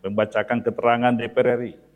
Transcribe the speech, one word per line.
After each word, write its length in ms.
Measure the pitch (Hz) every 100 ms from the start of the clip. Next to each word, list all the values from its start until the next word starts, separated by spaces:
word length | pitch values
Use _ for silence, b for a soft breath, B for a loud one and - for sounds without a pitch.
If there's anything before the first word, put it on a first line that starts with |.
membacakan 640 | 95 104 107 110 104 120
keterangan 480 | 117 - 120 117 123
D 160 | 120 117
P 80 | -
R 40 | 123
R 100 | 123 120
I 60 | - _